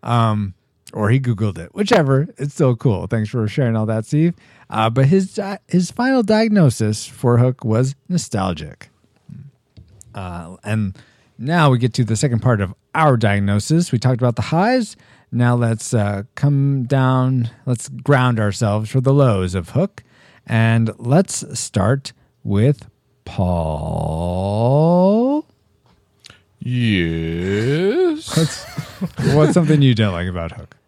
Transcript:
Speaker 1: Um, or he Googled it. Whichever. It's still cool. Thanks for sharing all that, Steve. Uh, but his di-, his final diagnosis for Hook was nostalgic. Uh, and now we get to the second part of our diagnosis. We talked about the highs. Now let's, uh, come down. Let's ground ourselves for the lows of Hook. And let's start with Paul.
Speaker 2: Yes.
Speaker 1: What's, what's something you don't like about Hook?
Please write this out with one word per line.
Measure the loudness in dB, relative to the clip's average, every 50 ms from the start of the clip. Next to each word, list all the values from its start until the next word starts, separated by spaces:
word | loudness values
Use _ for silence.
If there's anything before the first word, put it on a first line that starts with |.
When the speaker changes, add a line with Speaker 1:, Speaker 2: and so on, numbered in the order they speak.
| -2
Speaker 1:
Um, | 0 2 2 2 2 0 -2 -4 -6 -8 _ _ _ _ _ _ -14 -6
or | -2 0 2
he | 2 2
Googled | 0 -2 -2 -2 -2 -4 -4 -6
it. | -12 -12 _
Whichever. | -4 0 2 2 2 4 4 2 2 0 -2 -6
It's | -8 -10 -10 -2
still | 0 2 2 2
cool. | 2 0 0 0 0 -2
Thanks | -4 -2 -2 -2 -2
for | -4 -4 -4
sharing | -2 -2 -2 -2 0 0
all | -2 -2
that, | -2 -2 -4 -4
Steve. | -2 -2 0 0 0 -2 _ _ _ _ _ -20 _
Uh, | -2 0 0 0
but | 2 2 2
his | 4 4 2 2 0 -6
di-, | -8 -6 -6 -8 -10 _ _
his | 0 0 0 0 -2
final | -2 0 0 2 0 2
diagnosis | 2 2 2 2 2 4 4 4 4 4 2 -2 -2 -2 -4 -6
for | -14 -12 -2 0 2 4 4
Hook | 4 2 0 -2 -2
was | -2 0 0 0 0 -4 _ _ _
nostalgic. | -4 -4 -4 -4 -4 -2 -2 -2 -4 -6 -8 -16 -16 _ -20 _ _ _ _ _ _ _ _ _ -20 -20 -20 -20 _ _ _ _ _ -20 -20 _ -20 -20 -20 -18 -14
Uh, | -12 -12 -10 -10 -12 -14 -14 -18 -16 _
and | -6 -4 -2 -4 -4 -6 -10 -20 _ _ _ _ _ _ -12
now | -6 -2 0 2 4 4
we | 4 2
get | 0 -2 0
to | 0 -2
the | 0 0
second | 0 0 0 0 0
part | 2 2 2 2
of | 0 -4 -6 _ _ _ _
our | 2 4 4 4
diagnosis. | 4 2 2 2 2 2 2 0 0 0 0 0 0 0 0 -2
We | 0
talked | 0 0 0 2
about | 0 -2 0
the | -2 -4
highs. | -2 0 0 2 2 2 0 -2 -4 -10 _ _ _ _ _ _ _
Now | -2 0 2 2 2
let's, | 2 2 0 0 -2 -4 -2 0
uh, | 0 0 0 -2 -4 -8 -10 _
come | -2 0 0 2 2 0 0 0 -2 -2
down. | 0 0 2 2 2 2 2 2 0 0 0 -2 -4 -6 _ _
Let's | -4 -4 -4 -4 -12
ground | -14 -10 0 2 2 4 4 2 0 0
ourselves | 0 -2 -2 -2 -2 0 0 -2 -4 -2
for | -2 -2
the | 0 2 2
lows | 4 4 4 2 0 0 -2 -4
of | -4 -6 -4
Hook. | -2 -2 -2 -2 _ -14 _ _ _ _ _ _ _ _ _ -2
And | 0 2 2 2 2 2 0 -2 -4 -8
let's | -2 2 2 2 2 0 -4 -10 -10 -10 -10 -10
start | -10 -4 -2 0 2 2 0 -2 -4 -12 -18 _ _ _ _ _ _
with | -2 0 2 2 2 2 0 -4 -20 _ _ _ _ _ _ _
Paul. | -12 -4 -2 -2 0 0 -2 -2 -2 -4 -4 -6 -6 -4 -4 -4 -4 -4 -4 -4 -4 -4 -4 -4 -4 -2 0 0 2 2 4 4 4 4 4 4 2 2 2 0 0 -2 -2 -4 _ _ _ _ _ _ _ _ _ _ _ _ _ _ _ _ -20 -20 _ _ _ _ _
Speaker 2:
Yes. | -8 -6 -2 0 0 2 2 2 2 0 -2 -2 -4 -4 -4 -4 -2 -2 -2 -2 0 0 0 0 0 0 0 0 0 0 -2 -4 -8 -4 -2
Speaker 1:
What's, | -2 -2 -2 -4 -10 -14 -14 -14 -14 -14 -14 -10 -10 -10 -10 -6 -4 -2 2 4
what's | 4 4 4 4
something | 2 2 2 4 4 4
you | 4 4
don't | 2 0 0 0
like | -2 -4 -4
about | -6 -6 -8 -8 -10
Hook? | -14 -20 -20 -20 _ _